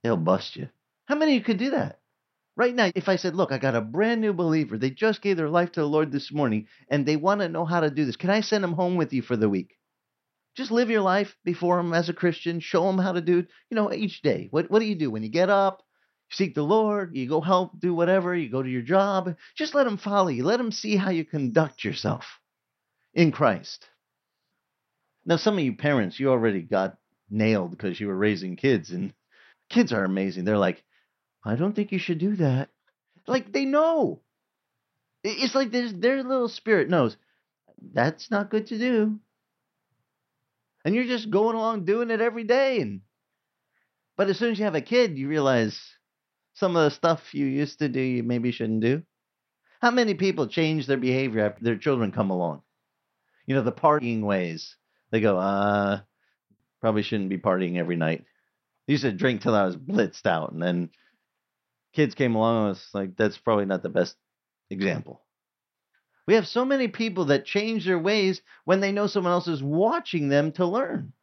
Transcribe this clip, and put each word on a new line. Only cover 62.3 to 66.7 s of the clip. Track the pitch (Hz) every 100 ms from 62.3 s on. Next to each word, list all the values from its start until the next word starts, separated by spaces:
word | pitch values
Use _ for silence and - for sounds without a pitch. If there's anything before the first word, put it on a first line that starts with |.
along | 113 113 117
and | 107
I |
was | 92 -
like, | 101 98 92
"That's | 107 -
probably | - 107 98
not | 92
the | 92
best | - 90 - _ _ _ _ _
example." | 98 98 85 - 60 _ _ _ _ _ _ _ _ _ _
We | -
have | 220 185
so | 240
many | 262